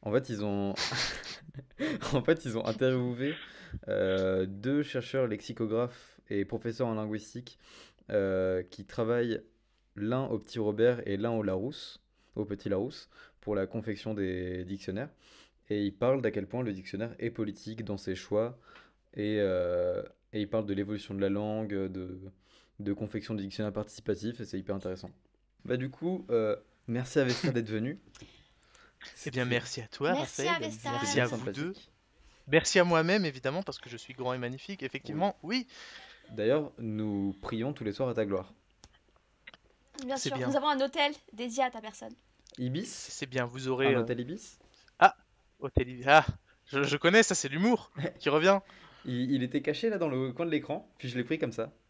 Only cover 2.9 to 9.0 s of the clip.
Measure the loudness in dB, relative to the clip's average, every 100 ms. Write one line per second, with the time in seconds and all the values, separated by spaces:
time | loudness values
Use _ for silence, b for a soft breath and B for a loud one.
2.9 | 2 -2 -2 -4 -6 B B B B -4
3.9 | 0 2 2 2 0 -2 -4 -2 0 0
4.9 | -4 -2 0 0 -2 -6 -4 0 0 0
5.9 | -4 -20 -20 _ -2 -2 -4 -6 -2 -2
6.9 | -2 -2 -4 -6 -14 -14 -20 B B B
7.9 | B -2 2 4 4 2 2 -2 -10 -12
8.9 | -2